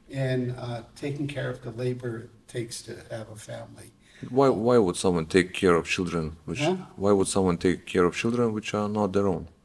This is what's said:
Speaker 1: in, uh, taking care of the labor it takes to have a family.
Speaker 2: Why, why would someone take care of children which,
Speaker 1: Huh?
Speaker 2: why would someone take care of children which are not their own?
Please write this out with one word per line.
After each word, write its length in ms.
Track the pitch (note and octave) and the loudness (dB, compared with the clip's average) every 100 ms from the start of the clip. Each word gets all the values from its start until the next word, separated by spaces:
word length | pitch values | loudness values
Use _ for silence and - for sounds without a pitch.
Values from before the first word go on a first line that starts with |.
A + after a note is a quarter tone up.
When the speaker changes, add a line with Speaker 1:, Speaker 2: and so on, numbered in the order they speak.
| - | -12
Speaker 1:
in, 440 | C3+ C3 B2+ B2 | -6 -2 -2 -2
uh, 320 | B2 B2 A#2 - | -6 -8 -10 -12
taking 320 | - D3 C#3+ C#3 | -10 -8 -6 -6
care 240 | - B2+ | -6 -8
of 120 | B2 | -8
the 100 | A#2+ | -10
labor 460 | A2 B2+ B2 B2 A2 | -6 -6 -4 -6 -10
it 120 | G#2+ - _ | -12 -20 _
takes 340 | B2 A2+ - | -10 -10 -10
to 100 | - A2+ - | -14 -16 -12
have 180 | A2 A2 | -12 -12
a 60 | G#2+ | -16
family. 540 | - A#2 A2+ A2+ - _ _ - B2+ | -14 -14 -16 -20 -20 _ _ -18 -2
Speaker 2:
Why, 180 | B2 C#3 | 4 4
why 300 | G2 A2+ B2 | 4 4 6
would 180 | F#2 E2+ | 4 2
someone 300 | G2 F2 D#2+ | 2 2 2
take 260 | F#2+ F2+ | 4 2
care 220 | - F#2+ | 2 4
of 120 | E2+ D#2+ | 4 2
children 500 | - F2+ E2+ D#2+ D#2+ | -2 -2 -2 -4 -8
which, 160 | - E2+ | -8 -2
Speaker 1:
Huh? 160 | D#3 F#3 - | -2 -2 -6
Speaker 2:
why 160 | - G2 | -2 2
would 140 | G2 F#2+ | 4 4
someone 320 | G2+ F#2+ E2+ | 2 2 4
take 280 | F#2 E2 - | 2 0 0
care 180 | F#2+ | 2
of 100 | F2 | 2
children 380 | - A#2 A#2+ A#2 | 2 -2 0 -2
which 200 | G#2+ - | -2 -4
are 160 | G#2+ G#2 | -4 -2
not 240 | G#2+ G2+ | 0 0
their 140 | G2 G2+ | 2 0
own? 220 | E2 D#2+ _ | 0 -6 _